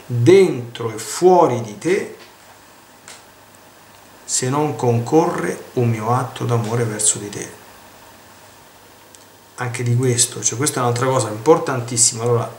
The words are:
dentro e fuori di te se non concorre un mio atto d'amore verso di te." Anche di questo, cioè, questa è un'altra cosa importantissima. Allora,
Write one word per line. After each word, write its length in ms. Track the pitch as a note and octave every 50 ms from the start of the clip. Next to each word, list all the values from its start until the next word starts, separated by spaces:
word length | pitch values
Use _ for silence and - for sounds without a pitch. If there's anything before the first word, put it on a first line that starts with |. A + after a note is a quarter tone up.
| -
dentro 880 | - B2+ A#2+ A#2+ C#3 F#3 G3 F#3+ F3 D3 B2+ A#2 A#2 - - A2+ A2 G#2+
e 40 | G#2+
fuori 640 | - - - - F3 F#3 F#3 F3+ E3 C3 B2 A#2
di 160 | G#2+ G#2 G2+ G2
te 400 | - D#3+ F#3+ G#3 - - - - - - - - - - - - - - - - - - - - - - - - - - - - - - - - - - - - - - - - - - - - -
se 260 | - - - - B2+
non 260 | C3+ D3 D3+ D3 C#3
concorre 880 | - - B2 A#2 A#2 A#2 - D#3 D#3+ F3 F3+ - - E3 F3 - - - - -
un 160 | C3 B2 A#2
mio 220 | A2+ G#2+ G#2+ A2+
atto 340 | B2 B2+ C3+ B2 - - A#2+
d'amore 380 | A#2+ A#2+ A2+ G#2+ G#2+ A2+ A#2+ A#2
verso 340 | G#2+ G#2 G#2+ - - - A2+
di 120 | G#2 G2+
te." 300 | G2+ A2 - - - - - - - - - - - - - - - - - - - - - - - - - - - - - - - - - - - - - - - - - - -
Anche 280 | - B2+ A#2+ A#2 - B2
di 120 | A#2+ A#2+
questo, 460 | B2 C3 B2+ A#2+ A#2 - - - -
cioè, 160 | G#2 - - A2+
questa 220 | C#3 D3 - C#3
è 40 | B2+
un'altra 220 | A#2+ A#2 A#2 C3
cosa 240 | C3 C3 B2+ A#2 -
importantissima. 960 | G#2+ G#2+ A2+ D3+ D#3+ E3 - - C3+ B2 A#2 A#2+ B2+ A2 - - - A2+ A2+
Allora, 280 | A#2+ A#2+ A2+ A2 - -